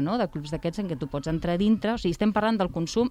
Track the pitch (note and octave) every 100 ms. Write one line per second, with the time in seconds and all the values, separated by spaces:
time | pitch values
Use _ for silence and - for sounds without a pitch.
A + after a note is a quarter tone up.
0 | D3+ A#3+ F3+ D3+ D3 D#3+ E3+ F#3+ F#3+ C#3+
1 | D3 C#3+ D#3+ D#3+ E3+ F3 G#3 G#3+ G#3 A#3
2 | F3+ - G#3+ G#3 G#3+ A3 F3+ E3 E3 A3+
3 | B3